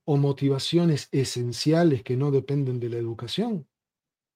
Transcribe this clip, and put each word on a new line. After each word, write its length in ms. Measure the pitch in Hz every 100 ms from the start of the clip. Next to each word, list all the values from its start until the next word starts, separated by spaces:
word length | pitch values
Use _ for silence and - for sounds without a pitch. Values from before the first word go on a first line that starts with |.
| -
o 100 | 143
motivaciones 920 | 143 139 139 135 - 170 170 143 -
esenciales 920 | 139 123 123 120 117 151 160 170 127
que 120 | - 127
no 160 | 143
dependen 480 | 135 - 143 131 123
de 100 | 117
la 80 | 120
educación? 680 | 117 113 117 - 233 190 - _ _ _ _ _ _